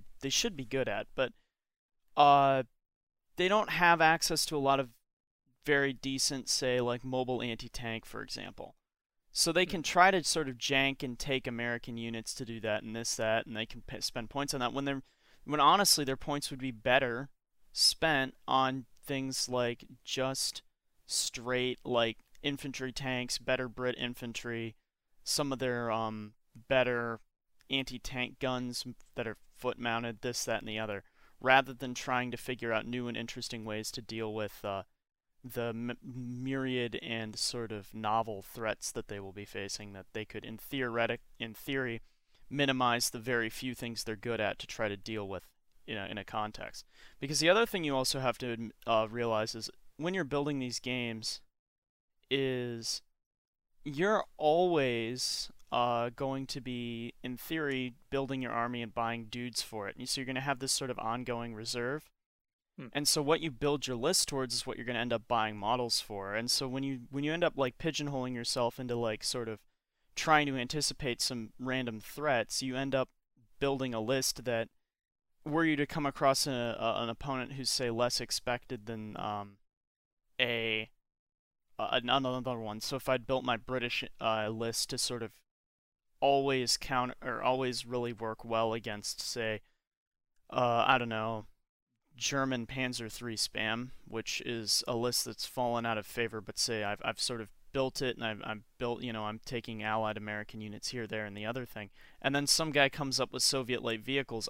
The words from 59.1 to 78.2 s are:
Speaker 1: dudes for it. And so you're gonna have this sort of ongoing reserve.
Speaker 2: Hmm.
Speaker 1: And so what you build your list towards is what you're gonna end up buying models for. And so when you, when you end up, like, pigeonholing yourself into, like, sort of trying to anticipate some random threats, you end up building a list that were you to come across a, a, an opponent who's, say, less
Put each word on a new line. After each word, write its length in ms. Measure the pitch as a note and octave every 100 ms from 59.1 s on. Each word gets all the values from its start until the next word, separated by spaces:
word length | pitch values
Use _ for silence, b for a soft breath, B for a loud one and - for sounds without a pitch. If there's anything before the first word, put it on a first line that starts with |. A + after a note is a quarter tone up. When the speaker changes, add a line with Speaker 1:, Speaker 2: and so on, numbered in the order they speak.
| A#2 A2
Speaker 1:
dudes 360 | A#2+ B2 A2
for 260 | - A2 G2
it. 100 | C3
And 100 | B2+
so 140 | C#3+
you're 40 | B2+
gonna 140 | C3
have 200 | C3+ C3
this 120 | C3+
sort 200 | - C3+
of 80 | B2
ongoing 540 | A2+ A#2+ B2 A#2 A#2
reserve. 560 | G#2+ A#2+ A#2+ B2 D3+ - _ _ _ _ _ _ -
Speaker 2:
Hmm. 100 | B2+
Speaker 1:
And 140 | C#3 D3
so 140 | D#3
what 200 | C#3+ D#3+
you 100 | D#3
build 360 | A#2+ D3 D3 C3
your 100 | B2
list 300 | C#3+ F#3 -
towards 260 | C#3 B2+
is 140 | A#2 -
what 100 | -
you're 80 | A#2+
gonna 140 | A#2+
end 140 | A#2+
up 140 | A#2 -
buying 300 | A#2+ G#2+ G#2+
models 420 | G#2 B2+ A#2+ -
for. 360 | - G#2 F#2+ G#2+
And 140 | A#2+
so 180 | - C3+
when 160 | C3
you, 180 | C#3 C3 A#2+
when 140 | C3+
you 100 | D3
end 100 | E3
up, 100 | E3+ C3
like, 200 | C3 -
pigeonholing 580 | D#3+ C#3 D3 C#3 B2+ B2
yourself 440 | A#2 C3 A#2+ -
into, 160 | B2+ A#2+
like, 280 | A#2 A2
sort 260 | - B2+ A2+
of 100 | G#2+ _ _ _ _ _ -
trying 300 | - D3+ C#3+
to 100 | C3+
anticipate 640 | B2 D#3 - - C#3 A#2+
some 280 | - B2 G#2+ -
random 400 | B2+ C3 A#2+ A2
threats, 600 | - - D3+ B2 G#2+ -
you 160 | C3 B2+
end 160 | C#3
up 160 | C3 B2+ _ _ _ _ -
building 340 | C#3 C#3 C3
a 60 | A2+
list 460 | A2 C3+ C3 - B2
that 240 | A#2 A2+ _ _ _ _ _ _ _
were 220 | D3+ D#3 D#3+
you 100 | D3
to 100 | C#3+
come 180 | D#3+ C#3
across 420 | - C#3 C3+ D3+
a, 300 | B2 A#2+ A2+
a, 240 | A2+ G2+
an 60 | A#2
opponent 440 | A#2 C#3 C3 B2
who's, 160 | C#3 B2
say, 200 | - B2
less 320 | A2+ A#2+ -